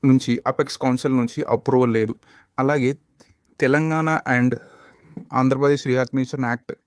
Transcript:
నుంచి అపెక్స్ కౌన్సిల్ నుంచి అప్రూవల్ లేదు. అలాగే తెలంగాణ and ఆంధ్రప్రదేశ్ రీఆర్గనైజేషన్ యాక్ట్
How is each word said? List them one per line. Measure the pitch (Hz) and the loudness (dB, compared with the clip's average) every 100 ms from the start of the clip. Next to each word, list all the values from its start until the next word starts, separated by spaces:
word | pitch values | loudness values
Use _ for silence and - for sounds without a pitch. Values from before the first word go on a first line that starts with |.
నుంచి | 139 131 - 120 - | 6 4 2 -2 -2
అపెక్స్ | 135 143 - | -2 -4 -2
కౌన్సిల్ | 131 127 147 131 | -2 0 0 0
నుంచి | 117 - - | -2 -4 -4
అప్రూవల్ | 117 - 127 123 | -2 2 2 2
లేదు. | 113 110 - _ - _ - | 2 -2 -6 _ -20 _ -4
అలాగే | 131 151 123 143 _ _ _ _ _ _ | 0 2 0 -2 _ _ _ _ _ _
తెలంగాణ | 131 143 156 160 160 160 - 123 | 2 2 0 -2 0 -2 0 0
and | 123 117 - - - _ _ - - | 0 -2 -10 -20 -20 _ _ -20 -6
ఆంధ్రప్రదేశ్ | - 131 131 143 143 135 | 0 0 2 2 0 0
రీఆర్గనైజేషన్ | 123 127 135 127 139 | -2 0 -4 -4 -4
యాక్ట్ | 123 120 - - | -4 -6 -8 -16